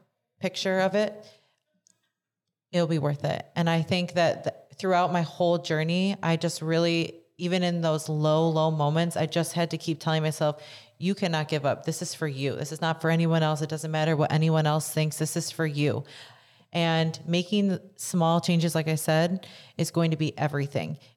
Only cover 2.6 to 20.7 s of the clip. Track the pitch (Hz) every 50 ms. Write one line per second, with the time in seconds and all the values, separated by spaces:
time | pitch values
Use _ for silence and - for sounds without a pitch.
2.6 | _ - - 175 170 151 165 151 143 147 147 - - 147 - - - - - -
3.6 | 170 165 165 165 156 - 196 180 180 - - 180 170 151 - - - - - -
4.6 | - _ - - - 190 185 175 180 170 175 175 165 156 - - 180 170 175 170
5.6 | - - 160 151 156 165 170 180 190 196 196 - - 165 165 160 - 170 165 -
6.6 | 160 160 165 165 170 170 170 165 160 - - - _ _ _ - 185 175 180 185
7.6 | 180 175 175 170 165 160 156 156 - - 156 151 151 156 156 160 165 165 156 160
8.6 | 156 160 160 151 143 147 156 165 170 175 - - 160 151 - 170 160 165 - 175
9.6 | 170 165 160 160 - 170 156 147 - 165 156 160 151 156 151 - 160 151 147 -
10.6 | - - - - - - _ - - 180 202 - 202 175 165 156 151 151 160 151
11.6 | 139 139 113 - - 160 160 - 175 - - - 165 151 135 131 139 135 107 -
12.6 | 151 143 160 - 170 165 160 160 - 160 165 165 165 165 165 165 160 156 156 147
13.6 | 156 151 160 151 165 156 156 156 156 160 160 147 151 - - 156 160 160 160 160
14.6 | 156 151 151 156 151 - - 156 156 156 - - 156 151 - 170 156 - - -
15.6 | 160 156 143 143 147 143 - 110 143 - - - - - - - _ _ _ _
16.6 | _ _ - 170 170 165 165 160 165 160 160 - - 160 170 180 175 - 208 208
17.6 | 202 196 180 - - - _ - - - - 175 165 165 170 170 - - 175 165
18.6 | 165 170 151 160 151 160 160 151 - - 156 160 165 175 185 185 - - - -
19.6 | - - - - 165 - - 170 165 165 160 151 156 147 - - 143 147 147 143
20.6 | 143 143